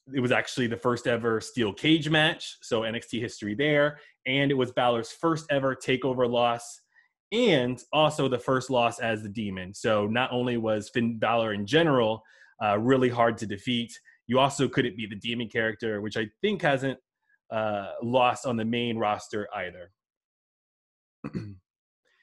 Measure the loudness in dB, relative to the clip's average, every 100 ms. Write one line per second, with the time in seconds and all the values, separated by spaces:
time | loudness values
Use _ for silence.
0 | -8 -2 2 2 0 -2 -2 0 0 0
1 | 0 0 0 -2 -2 -2 -2 0 2 2
2 | 2 2 2 0 -10 -14 -4 -2 -2 -6
3 | -6 -6 -6 -6 -6 -2 2 2 2 -2
4 | -18 _ -2 2 2 2 0 2 2 2
5 | -2 -2 -2 0 0 0 0 -2 0 0
6 | 0 0 0 2 2 0 -6 -20 _ _
7 | _ _ -6 0 4 4 2 -4 -2 2
8 | 2 2 0 0 0 0 2 2 2 0
9 | -4 -4 -6 -6 -6 -6 -10 -4 0 2
10 | 2 0 0 0 0 0 0 -2 -2 -2
11 | 0 0 0 2 0 -2 2 4 4 4
12 | 4 0 -8 _ -20 -4 0 2 4 4
13 | 4 4 2 2 -6 -6 -2 -2 -4 -10
14 | _ _ 0 2 4 2 0 2 -2 -2
15 | -8 -8 -6 -6 -4 -2 -2 -2 -4 -4
16 | -4 -6 -6 -4 -4 0 0 0 -2 -6
17 | _ _ _ _ -8 -4 -2 -4 -6 -8
18 | 0 2 2 0 -4 -4 -2 -2 -2 -2
19 | -2 -2 -6 -8 -8 -8 -10 -12 -20 _
20 | _ _ _ _ _ _ _ _ _ _
21 | _ _ -12 -10 -12 -16 _ _ _ _
22 | _ _